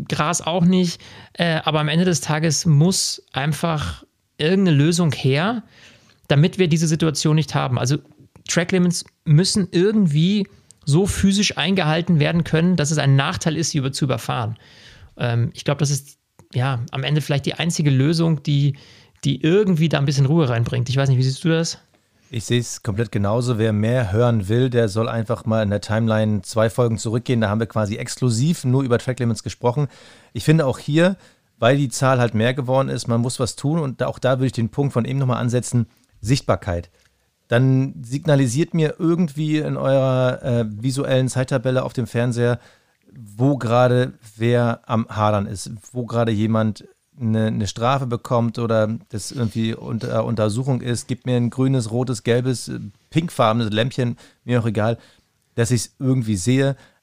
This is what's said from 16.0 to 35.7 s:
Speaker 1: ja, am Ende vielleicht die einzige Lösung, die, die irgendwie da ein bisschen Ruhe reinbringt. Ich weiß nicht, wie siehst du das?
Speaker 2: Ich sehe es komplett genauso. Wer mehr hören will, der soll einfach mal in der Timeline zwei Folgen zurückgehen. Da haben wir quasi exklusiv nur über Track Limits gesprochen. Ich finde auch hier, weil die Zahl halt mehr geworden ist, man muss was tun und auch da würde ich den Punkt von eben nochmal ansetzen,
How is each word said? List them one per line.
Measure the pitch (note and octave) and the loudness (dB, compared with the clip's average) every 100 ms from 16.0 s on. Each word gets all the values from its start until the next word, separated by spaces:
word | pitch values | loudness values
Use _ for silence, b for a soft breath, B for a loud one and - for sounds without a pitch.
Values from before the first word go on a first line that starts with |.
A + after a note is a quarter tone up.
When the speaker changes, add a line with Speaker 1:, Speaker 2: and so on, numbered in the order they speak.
| - - _ _ _ | -8 -20 _ _ _
Speaker 1:
ja, | - B2+ B2+ A#2+ | -4 -2 -4 -6
am | C3+ | -6
Ende | C3+ D3+ | -2 -2
vielleicht | C#3+ C#3+ C#3+ | 0 -2 -2
die | |
einzige | - D#3+ E3+ D3 | -2 -2 0 2
Lösung, | C3 C#3 E3 E3 D#3 | 4 4 2 2 0
die, | D3 C#3+ C#3+ C#3 B B B B | 0 2 2 -2 B B B B
die | - C#3 | -4 -2
irgendwie | D#3 F#3 G#3 E3+ D#3+ | 2 2 2 2 2
da | D3 | 2
ein | |
bisschen | C#3 C#3 C3+ | 0 2 2
Ruhe | E3 C#3 | 4 2
reinbringt. | A#2 A#2 B2 A#2+ | 0 -2 -2 -2
Ich | B2+ | 0
weiß | C#3 | 2
nicht, | B2+ | 2
wie | |
siehst | C3 C3 | 0 0
du | F3 | 0
das? | D#3+ E3 - _ _ _ _ _ | 0 -2 -6 _ _ _ _ _
Speaker 2:
Ich | A2+ | -10
sehe | - A#2+ | -2 -2
es | A#2+ - | -2 -8
komplett | - G2+ A#2 | -6 -4 -2
genauso. | A2 G2 A2+ A#2+ A2+ | -2 0 0 0 0
Wer | A2 | 0
mehr | G#2 G#2+ B2+ A2+ | 2 0 0 0
hören | G#2 A#2+ A#2 F#2 | 2 2 2 0
will, | A2+ C3 | 0 2
der | B2 A2+ | 2 0
soll | G2+ A2+ | 0 -2
einfach | A2+ A2 A#2+ - | -2 -4 -4 -2
mal | A2 | 0
in | G#2+ | 0
der | G2+ | -2
Timeline | - G#2+ A2+ A2 G#2+ G#2 | -2 0 2 2 2 -2
zwei | - A2+ A2 | -2 0 0
Folgen | - A#2+ A2 | 2 0 0
zurückgehen. | A#2 A2+ - B2 | -2 -4 0 0
Da | G#2+ | 2
haben | G#2+ | 0
wir | A2+ | -2
quasi | - G#2+ G2+ | -2 -2 -4
exklusiv | - - B2+ A2+ C#3+ E3+ | -8 -4 0 2 0 0
nur | B2+ C3 | 0 0
über | C3+ A#2 | 2 0
Track | - B2 | -2 -4
Limits | A#2+ A2 | -2 -4
gesprochen. | - - A#2+ A#2+ C#3+ B B B B | -6 -4 -2 0 -2 B B B B
Ich | - | -4
finde | - D#3+ C#3 | 2 4 2
auch | A#2+ | -2
hier, | - D3 F3 F#3+ b b b - | -2 2 2 2 b b b 0
weil | A2+ C#3+ | 2 4
die | C#3+ | 0
Zahl | - C3+ C3 | 0 0 2
halt | A#2+ | 2
mehr | A2 A2+ | 2 0
geworden | C3 B2+ C3 C3+ | 0 0 0 0
ist, | C3 - | -4 -2
man | A#2 | -2
muss | A#2+ - | -2 -2
was | A#2 - | -4 -4
tun | C#3+ D#3+ | -4 -2
und | C#3+ A#2+ | -4 -4
auch | B2+ - | -6 -2
da | B2 C3+ | 0 0
würde | B2+ | 0
ich | |
den | A#2+ A2+ | 0 -2
Punkt | - C#3 | -2 -2
von | B2 | -2
eben | A#2 C3+ | -2 -2
nochmal | C3 A#2+ | 0 0
ansetzen, | A#2+ A#2+ - | 0 -2 0